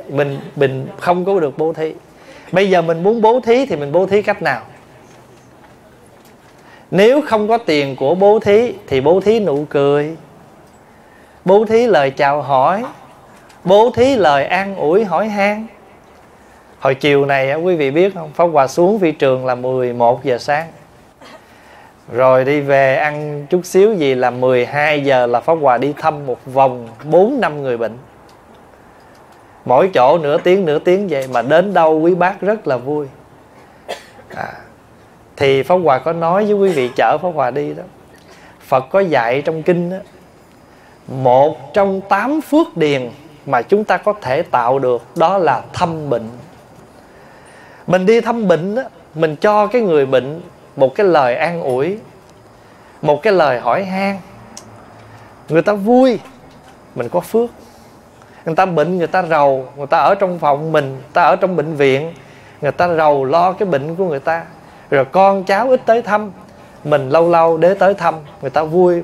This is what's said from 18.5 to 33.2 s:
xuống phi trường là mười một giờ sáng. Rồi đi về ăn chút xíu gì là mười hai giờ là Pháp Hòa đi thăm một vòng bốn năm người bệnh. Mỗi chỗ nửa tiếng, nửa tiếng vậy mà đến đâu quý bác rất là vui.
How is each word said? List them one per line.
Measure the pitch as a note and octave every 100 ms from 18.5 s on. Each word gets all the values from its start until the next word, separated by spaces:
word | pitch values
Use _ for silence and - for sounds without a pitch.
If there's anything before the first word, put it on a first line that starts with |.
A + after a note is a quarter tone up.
| D3+ C3
xuống | - F3 A3
phi | E3
trường | D3+ C#3 B2+ B2+
là | B2
mười | B2+ B2+ B2
một | A#2+ A#2+ B2+
giờ | C3+ A#2
sáng. | - D3 E3 - - - - _ - - - - - - - _ -
Rồi | A2+ C3 C3 B2+
đi | D3
về | C#3 C3+ C3+ C#3
ăn | D3+ D3 D3+ D3 C#3+
chút | F3+
xíu | - F#3+ G#3
gì | G3+ C#3 B2+
là | B2
mười | B2 B2+ B2+ A#2+
hai | C#3+ D3+ D3+
giờ | C#3 B2+ A#2+
là | A#2+
Pháp | D#3+ E3
Hòa | C#3 A#2+
đi | C#3 D3
thăm | D#3+ D3 C#3
một | A#2 C3+
vòng | C3 C3+ B2 A#2 A2+
bốn | C#3+ E3+ G#3+ C#4
năm | E3+ D3
người | C3+ A#2
bệnh. | A2 A#2+ - - - - - - - - - - - - - - - - B2+
Mỗi | B2+ F#3
chỗ | C#3+ B2+ F3
nửa | C#3+ E3
tiếng, | E3+ G3 E3
nửa | D3+
tiếng | F3 F#3 G3+
vậy | C#3 C3
mà | A#2+
đến | A#2+ D#3+ G3+
đâu | F3+ D#3+ D#3
quý | E3+ F3+
bác | F3+ G3
rất | F#3 G#3+ D#3
là | B2
vui. | B2+ D3+ C#3 -